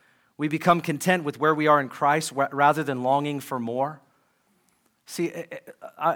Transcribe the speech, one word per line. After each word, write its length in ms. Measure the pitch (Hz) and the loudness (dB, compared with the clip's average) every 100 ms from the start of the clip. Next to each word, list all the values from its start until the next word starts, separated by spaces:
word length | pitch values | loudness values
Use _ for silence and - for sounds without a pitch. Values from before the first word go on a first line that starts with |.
| _ _ _ - | _ _ _ -6
We 100 | 151 | -4
become 320 | 156 175 170 | 0 2 2
content 420 | 160 165 - 185 | 2 -4 0 0
with 160 | 147 135 | 0 0
where 160 | 151 | 0
we 120 | 151 151 | 2 4
are 140 | 147 | 4
in 80 | 131 | 2
Christ 420 | - 143 151 156 | -2 2 2 0
wa-, 160 | 131 139 | -2 -2
rather 320 | 139 143 151 | 2 4 4
than 200 | 143 131 | 0 -2
longing 380 | 127 139 147 143 | 0 0 0 -6
for 180 | - 131 | -6 -6
more. 420 | 117 120 139 156 _ _ _ _ _ _ _ _ _ _ - | -4 -4 -4 -6 _ _ _ _ _ _ _ _ _ _ -14
See, 260 | - 170 | -6 -6
I, 140 | - - - - - - - | -6 -12 -14 -16 -18 -18 -4
I, 180 | 156 | -2